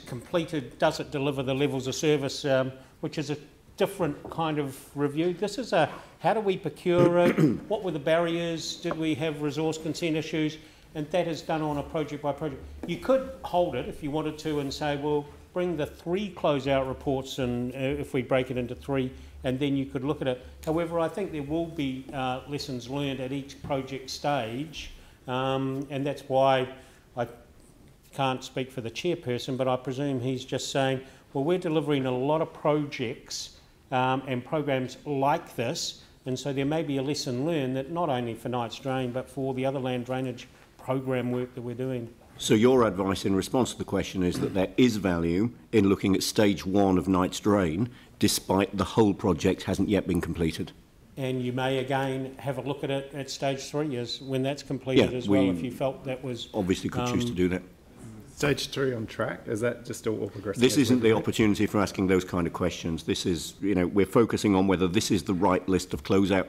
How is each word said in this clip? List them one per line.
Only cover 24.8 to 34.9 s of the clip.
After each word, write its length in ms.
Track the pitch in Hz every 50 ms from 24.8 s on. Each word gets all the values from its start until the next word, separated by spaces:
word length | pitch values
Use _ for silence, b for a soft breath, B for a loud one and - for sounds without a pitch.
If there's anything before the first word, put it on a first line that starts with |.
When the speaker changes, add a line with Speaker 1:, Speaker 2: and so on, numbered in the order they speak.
| - - b b b b b b b -
Speaker 1:
um, 580 | 127 127 131 135 131 135 135 135 131 135 139 139
and 160 | 147 135 139 147
that's 160 | 139 139 - -
why 380 | 131 131 135 135 135 131 127 123 - B B B B B B B - 127
I 100 | 120 - - - - - - - - - - - - - - - _ - -
can't 300 | - 139 131 131 127 -
speak 280 | - - 135 131 127
for 100 | - -
the 80 | 110 113
chairperson, 640 | 110 - - 175 170 - - 127 123 120 - - 135 123
but 100 | 131 131
I 80 | 127
presume 460 | 127 - 143 131 123 143 143 135 127
he's 240 | 117 131 131 127 131
just 260 | - - 131 - -
saying, 300 | - 143 135 135 135 127 131 B B B B B -
"Well, 100 | 143 135
we're 160 | 156 180 185
delivering 460 | 180 175 156 160 147 143 147 139 131
a 60 | 131 127 123
lot 240 | 127 143 151 160
of 120 | 160 156 -
projects, 1040 | - - 160 147 151 147 139 - - 131 110 139 - - - - - - - b b b b b b b _
um, 320 | 135 127 127 127 131 139 135 143
and 160 | 131 123 123
programs 540 | - - 156 147 147 139 131 127 127